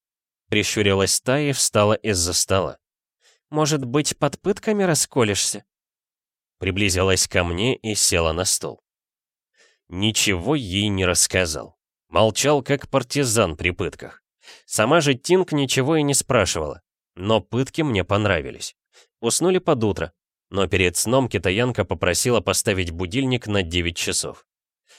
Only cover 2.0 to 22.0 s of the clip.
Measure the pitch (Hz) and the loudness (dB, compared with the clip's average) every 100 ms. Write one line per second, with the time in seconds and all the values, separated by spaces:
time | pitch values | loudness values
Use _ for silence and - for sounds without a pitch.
2 | 110 95 85 87 - 95 80 - _ _ | 0 -2 0 -2 0 0 -2 -6 _ _
3 | _ _ _ _ - 151 151 151 127 135 | _ _ _ _ -8 -2 0 0 -2 -2
4 | 147 - 147 - - 202 - 208 190 151 | -2 -2 -4 -4 -4 -4 -2 0 0 0
5 | - - 113 98 - 101 - _ _ _ | 0 2 2 2 -2 -4 -12 _ _ _
6 | _ _ _ _ _ - 92 92 104 87 | _ _ _ _ _ -8 -4 0 0 2
7 | 95 92 - 98 87 87 117 123 110 104 | 2 2 0 -2 -2 -2 -2 -2 -4 -2
8 | - 90 82 80 92 - 76 - _ _ | 0 2 0 0 -2 -2 -6 -12 _ _
9 | _ _ _ _ _ _ _ _ - 87 | _ _ _ _ _ _ _ _ -14 -4
10 | 107 107 - 92 92 156 110 95 104 98 | -2 0 0 0 -2 -4 -2 -2 -2 0
11 | 92 87 - 95 87 76 55 _ _ _ | 0 2 2 0 0 -4 -10 _ _ _
12 | _ 80 110 107 139 147 127 143 - 135 | _ 2 2 2 2 2 0 -4 0 -2
13 | 123 143 131 110 95 76 87 90 87 - | -2 -2 0 2 0 0 -2 -2 -6 -8
14 | - - _ _ - - - - 107 165 | -18 -20 _ _ -20 -20 -8 0 4 4
15 | 143 127 - 185 175 143 135 - 131 160 | 2 0 2 2 2 0 0 0 0 0
16 | 143 139 - 123 92 85 76 - _ _ | 0 0 0 2 2 -2 -6 -8 _ _
17 | _ - 95 110 - 120 135 - 151 104 | _ -6 2 2 2 -4 -4 -2 0 0
18 | 87 101 104 87 67 57 - - _ _ | 0 0 2 0 -4 -12 -14 -16 _ _
19 | _ - 117 - 170 185 - 143 110 92 | _ -6 -2 0 0 0 2 0 0 -2
20 | 80 _ _ _ _ 92 92 95 87 - | -6 _ _ _ _ -2 0 2 2 0
21 | - 131 123 101 95 92 127 113 98 90 | 0 2 2 0 0 0 0 0 -2 -2